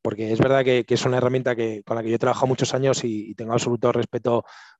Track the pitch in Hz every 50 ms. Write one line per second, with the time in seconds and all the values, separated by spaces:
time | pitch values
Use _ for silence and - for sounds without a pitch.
0 | - 110 104 101 113 110 113 110 120 131 135 135 131 127 127 123 117 - 123 120
1 | - 131 127 127 123 123 127 131 127 127 120 113 117 113 110 104 101 - 110 117
2 | 113 113 113 117 - 131 120 107 139 127 131 - 135 120 - 131 135 135 127 -
3 | - 120 110 107 104 - 104 - 117 110 113 123 - 123 120 117 - 120 120 120
4 | 117 - - 120 113 127 117 117 - - - - - - - _